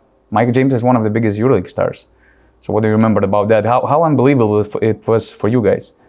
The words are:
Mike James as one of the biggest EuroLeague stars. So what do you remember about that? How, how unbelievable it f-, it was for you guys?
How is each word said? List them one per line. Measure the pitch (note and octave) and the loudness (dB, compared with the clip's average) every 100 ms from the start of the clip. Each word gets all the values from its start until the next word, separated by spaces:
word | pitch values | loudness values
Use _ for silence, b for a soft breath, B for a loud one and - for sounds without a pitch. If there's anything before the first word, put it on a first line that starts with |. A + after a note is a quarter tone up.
| _ _ - | _ _ -6
Mike | G#2+ B2 | -2 0
James | B2 C3+ | 0 0
as | B2+ | 0
one | B2 B2+ | 0 0
of | |
the | A2 | 0
biggest | A2 A2+ G2+ | 0 -2 0
EuroLeague | B2 A2 F2+ | 0 0 -2
stars. | - F2+ - - b b b b b | -4 -6 -6 -18 b b b b b
So | - | -6
what | G2+ | -2
do | A2 | 0
you | |
remember | G#2+ A2+ G2+ | 2 2 0
about | G2 G#2 G#2 | 0 0 2
that? | A2 A2 | 0 2
How, | B2 | 0
how | - D3 | 0 0
unbelievable | E3 C3+ C3 C#3 G#2+ G#2 | 0 2 2 2 2 0
it | G#2 | -2
f-, | - | -2
it | A2 G#2+ - | -2 -2 -2
was | A2+ - | -2 -2
for | - G#2+ | -4 -2
you | B2 | 0
guys? | G2+ - - _ | 0 -2 -4 _